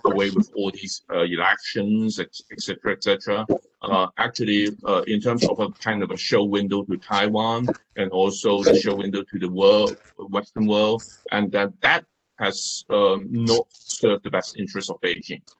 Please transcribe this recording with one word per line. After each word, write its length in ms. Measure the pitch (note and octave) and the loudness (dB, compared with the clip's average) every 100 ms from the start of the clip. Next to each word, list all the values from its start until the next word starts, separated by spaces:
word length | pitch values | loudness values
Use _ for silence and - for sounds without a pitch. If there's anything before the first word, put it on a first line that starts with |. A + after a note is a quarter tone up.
| - | 0
away 240 | G2 G2+ | 2 0
with 200 | F#2+ - G#2+ | 2 0 0
all 140 | G2 | -4
these, 320 | - G2 - - | -4 -10 -12 -6
uh, 120 | F2 | -2
elections, 920 | F2 E2+ F#2 G#2 - A2+ G2+ A2 A2 G#2 | -2 0 0 0 -4 -2 0 0 0 -4
et 120 | E2+ - - - | -8 -12 -18 -12
cetera, 360 | - - G#2+ | -8 -6 -4
et 120 | F#2+ | -2
cetera, 420 | G#2 G2 G#2+ G2+ G#2+ G2 - _ | -2 -2 -2 -2 0 -2 -4 _
uh, 240 | F#2+ F#2+ F#2 - | 0 0 0 -2
actually, 540 | B2 - G#2+ G#2 G#2 G#2 - | -4 -2 0 0 0 -2 0
uh, 160 | F#2+ G2 | 0 0
in 140 | G#2+ | 0
terms 260 | A#2+ - - | 0 0 0
of 140 | - | 0
a 100 | G2+ | -4
kind 300 | - A2+ G#2 | -4 -4 -4
of 80 | F2+ | -4
a 60 | F#2 | -6
show 280 | - A2 | 0 2
window 400 | G2+ G2+ G2 G2+ | 2 0 0 -2
to 120 | G2 F2+ | -4 -6
Taiwan 720 | - G2+ G#2+ G#2+ A2+ A#2 B2 - _ - | -2 0 0 0 0 -2 -2 -4 _ -6
and 140 | F#2+ | -2
also 500 | F#2 G2 G2 G#2+ G2+ | 2 0 2 0 4
the 180 | G2 F#2+ | 6 4
show 140 | G#2+ | 4
window 280 | G2 G2 G2 | -2 -4 -6
to 140 | - F#2 | -6 -6
the 120 | F2+ | -4
world, 480 | F#2 G2 G#2 G#2 - - - | 4 6 6 4 -2 -14 -18
Western 500 | G2 G2+ G#2 A2+ G#2+ | -6 -6 -4 -2 2
world, 380 | G#2 G#2+ A2+ - - - | 2 2 0 -6 -16 -4
and 200 | G#2 G2+ | -2 0
that, 260 | G2+ G2+ - | 0 -2 0
that 240 | B2+ E3+ - _ _ - | 0 0 -4 _ _ -6
has, 460 | G2+ - - - - | -4 -4 -8 -8 0
um, 400 | G#2 G2 G2 G2 | 4 4 2 -2
not 360 | A#2 A#2 A#2 - | -2 2 2 0
served 540 | - - - A2 - | -10 -12 0 2 2
the 60 | - | -2
best 260 | F3+ - - | -4 -4 -8
interest 320 | G2 G2 - | -8 -6 -8
of 100 | - | -4
Beijing. 420 | F2+ - - - _ | -4 -4 -8 -14 _